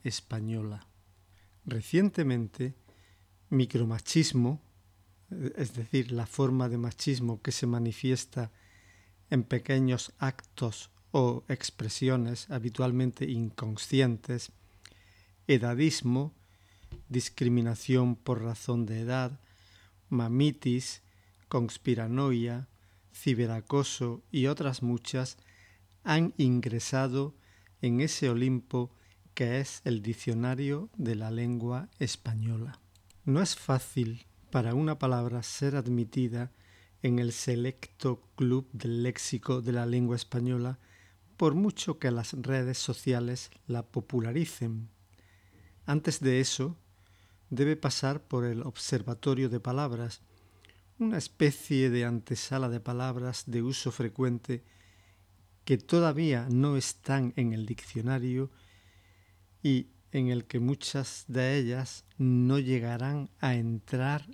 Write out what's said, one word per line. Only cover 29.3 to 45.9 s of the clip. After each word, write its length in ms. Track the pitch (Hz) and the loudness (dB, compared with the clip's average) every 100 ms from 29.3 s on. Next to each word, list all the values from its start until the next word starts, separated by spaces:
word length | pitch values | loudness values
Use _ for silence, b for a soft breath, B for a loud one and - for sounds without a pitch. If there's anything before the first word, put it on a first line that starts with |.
que 280 | - 120 127 | -4 0 0
es 200 | 139 - - | -2 -4 -2
el 160 | 117 | -2
Diccionario 880 | 107 113 - 113 123 131 143 143 214 - | -2 -4 -2 0 0 0 -2 -2 -6 -4
de 180 | 117 110 | -2 -2
la 160 | 110 | -2
Lengua 560 | 113 120 120 117 123 180 - | -2 -2 -2 -2 -4 -6 -6
Española. 840 | 120 - - 110 113 113 120 - _ _ _ - | -4 -4 -4 -2 -2 -4 -6 -12 _ _ _ -8
No 180 | - 143 | 0 2
es 140 | 190 - | 2 -2
fácil 680 | - 131 - 135 113 120 - _ - | -2 -2 0 -2 -2 -4 -12 _ -4
para 240 | 135 113 | -2 0
una 260 | 123 156 147 | 0 0 0
palabra 440 | 131 123 120 120 | 0 0 0 -4
ser 340 | - - 139 143 | -6 -4 -2 0
admitida 760 | 120 120 113 135 123 120 123 b b b b b | 0 0 0 -2 -2 -2 -6 b b b b b
en 180 | 131 120 | 0 2
el 120 | 120 | 0
selecto 880 | 113 - 120 123 131 - - 135 120 - - | -2 -2 0 -2 -4 -12 -4 -2 -2 -6 -2
club 340 | 127 127 131 | 2 2 0
del 300 | 113 120 117 | -6 -4 0
léxico 580 | 123 113 - 120 - 127 | 0 -2 -4 -4 -2 -2
de 100 | 117 | 0
la 140 | 120 120 | 0 0
lengua 320 | 123 120 120 | 2 2 0
española, 600 | - 123 123 123 123 127 b b b b _ - | -2 -2 0 0 -2 -6 b b b b _ 0
por 180 | 160 156 | 2 4
mucho 440 | 208 - - 151 | 2 0 -4 -2
que 120 | 131 | 0
las 220 | 120 110 | 0 -2
redes 440 | 135 120 135 127 123 | -6 -2 0 0 -2
sociales 720 | - 117 - 123 120 123 - - - | -4 -2 0 0 0 -4 -8 -14 -6
la 180 | 120 | -6
popularicen. 1040 | 117 120 107 127 113 131 165 - 117 113 113 - _ b b b b b b b | -4 -6 -2 -2 0 0 -2 -4 -4 -4 -8 -14 _ b b b b b b b
Antes 340 | - | -2